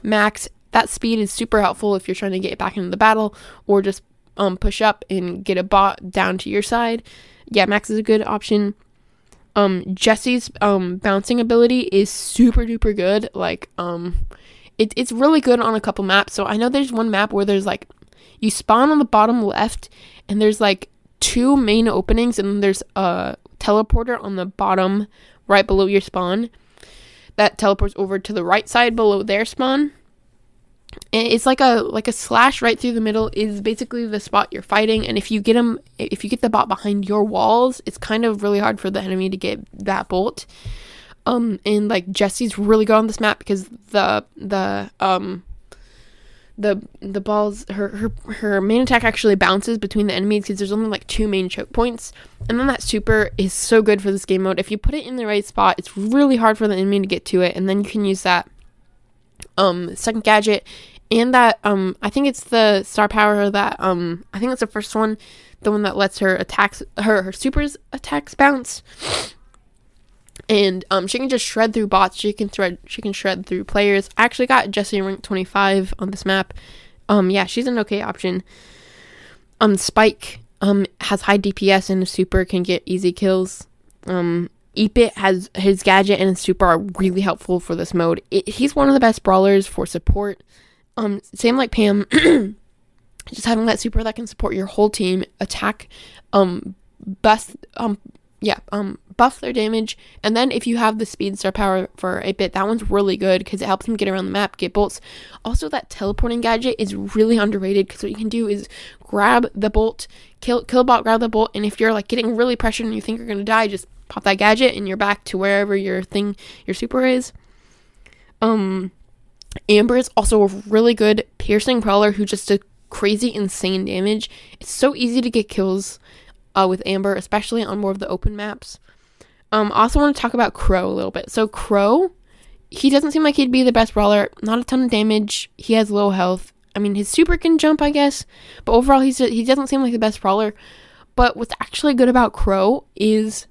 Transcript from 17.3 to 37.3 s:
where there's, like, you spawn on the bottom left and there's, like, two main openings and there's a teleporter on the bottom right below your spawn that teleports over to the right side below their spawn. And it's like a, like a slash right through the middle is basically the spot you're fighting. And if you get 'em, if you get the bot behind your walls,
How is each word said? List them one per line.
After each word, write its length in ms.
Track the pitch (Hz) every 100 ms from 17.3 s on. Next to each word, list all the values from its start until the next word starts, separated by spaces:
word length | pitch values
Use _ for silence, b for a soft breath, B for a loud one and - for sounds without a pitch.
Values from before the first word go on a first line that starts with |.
where 120 | 202 202
there's, 200 | 202 196
like, 220 | - - _ _ b b b
you 100 | 220
spawn 400 | - - 220 277
on 100 | 302
the 60 | 262
bottom 380 | 214 220 240
left 460 | 208 - 220 - - b b b -
and 120 | 202
there's, 200 | 214 214
like, 280 | 208 190 - _ _ _
two 380 | - 247 254 277
main 300 | 226 220 226
openings 520 | 185 190 226 240 226
and 240 | 196 202
there's 180 | 202 190 - -
a 400 | 190 170 - - _ -
teleporter 640 | - 208 220 - 233 240
on 140 | 202 196
the 80 | 185
bottom 640 | - 196 190 185 202 208 b b b -
right 180 | 202 196
below 220 | 196 196
your 120 | 196
spawn 520 | - 185 180 196 233 b b b b b b b b -
that 220 | 208 -
teleports 380 | 208 202 202 -
over 220 | 196 190
to 120 | -
the 140 | 208 175
right 240 | 202 -
side 260 | 240 240 226
below 280 | 220 202
their 200 | 214 202
spawn. 480 | 233 - 262 269 294 _ _ _ _ _ _ _ _ _ - - -
And 140 | 220 233
it's 180 | 233 -
like 140 | 262
a, 220 | 262 233
like 260 | 415 220 220
a 40 |
slash 500 | 226 - 226 220 -
right 180 | 233 226
through 140 | 247
the 80 | 233
middle 280 | 220 214 220
is 280 | - 214 202
basically 460 | 214 220 240 240 226
the 120 | 208
spot 280 | - 202 -
you're 120 | -
fighting. 440 | - 208 220 220 -
And 100 | 220
if 120 | -
you 100 | 214
get 160 | 202 233
'em, 240 | 233 226 _ -
if 240 | - 202
you 60 | 208
get 120 | 254
the 80 | 233
bot 180 | 220 226
behind 400 | 196 208 202 190
your 160 | 208
walls, 560 | 208